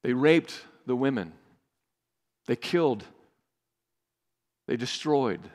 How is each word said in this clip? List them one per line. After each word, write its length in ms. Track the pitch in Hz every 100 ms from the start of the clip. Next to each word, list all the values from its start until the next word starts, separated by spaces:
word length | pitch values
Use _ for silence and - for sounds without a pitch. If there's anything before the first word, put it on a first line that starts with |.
They 100 | -
raped 520 | 127 143 165 160 - - _ -
the 100 | 123
women. 360 | 135 127 85 80 _ _ _ _ _ _ _ _ _ _ -
They 100 | 123
killed. 480 | - 175 156 110 - _ _ _ _ _ _ _ _ _ _ _ _ _ _ _ -
They 80 | 117
destroyed. 640 | 123 - 151 143 127 87 -